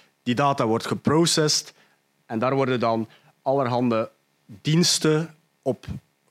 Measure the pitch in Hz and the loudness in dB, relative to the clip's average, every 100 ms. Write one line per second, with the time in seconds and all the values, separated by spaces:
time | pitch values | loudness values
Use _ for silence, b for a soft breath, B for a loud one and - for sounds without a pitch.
0 | B _ - 120 143 139 117 110 - 110 | B _ -4 0 0 2 0 0 -2 -4
1 | - 156 170 - 151 - - _ b b | 0 2 2 2 2 0 -4 _ b b
2 | _ _ - 113 127 135 131 123 117 113 | _ _ -8 -4 -2 0 0 0 0 -2
3 | 110 b b _ 135 139 123 120 123 110 | -4 b b _ -2 0 0 0 0 0
4 | 117 _ _ _ _ 107 - 156 175 - | -2 _ _ _ _ -8 0 2 2 2
5 | 156 156 165 - _ _ 135 113 - - | 0 0 -2 -12 _ _ -6 -6 -8 -14
6 | _ _ _ | _ _ _